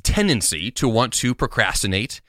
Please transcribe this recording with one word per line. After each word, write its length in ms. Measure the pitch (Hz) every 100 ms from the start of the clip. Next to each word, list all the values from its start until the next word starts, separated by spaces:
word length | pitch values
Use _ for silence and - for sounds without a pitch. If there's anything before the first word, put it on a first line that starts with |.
tendency 680 | - - 208 127 - 80 92
to 160 | - 135
want 260 | 113 123
to 200 | - 123
procrastinate, 840 | 123 131 - 101 - 101 95 120 -